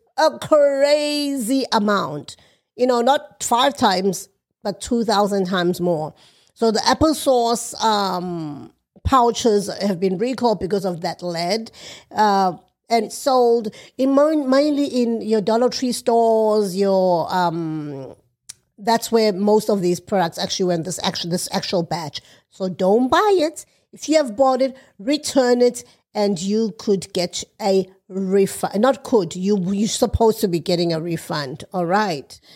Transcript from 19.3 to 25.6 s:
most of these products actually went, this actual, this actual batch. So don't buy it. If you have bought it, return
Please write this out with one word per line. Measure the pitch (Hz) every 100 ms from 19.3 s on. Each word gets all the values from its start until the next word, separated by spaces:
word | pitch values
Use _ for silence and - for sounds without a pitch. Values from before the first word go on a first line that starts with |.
most | 185 208 208 214
of | 202
these | 175 175
products | - 196 170 170
actually | 185 - 185
went, | 170
this | 180 -
actual, | 190 - 175
this | 180 -
actual | 190 - 185
batch. | 165 165 151 - - _ _
So | - 190
don't | 170 185 220 254
buy | 330 415 370
it. | 311 - - _ _
If | - -
you | 311
have | 262 202
bought | 262 254
it, | 269 254 _ -
return | 208 302 - 285 247 247